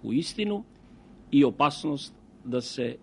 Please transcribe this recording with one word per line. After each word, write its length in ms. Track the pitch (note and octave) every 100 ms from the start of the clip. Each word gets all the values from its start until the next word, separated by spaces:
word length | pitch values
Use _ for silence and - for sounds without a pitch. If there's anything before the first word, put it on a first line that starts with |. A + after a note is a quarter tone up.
u 100 | A2+
istinu, 500 | A#2+ E3+ - G#3 G#3 - - - - - - -
i 120 | C#3
opasnost 720 | C#3 - D3 C#3+ D#3 C#3+ - - - - B2+
da 160 | B2
se 340 | B2 - A#2+ C3+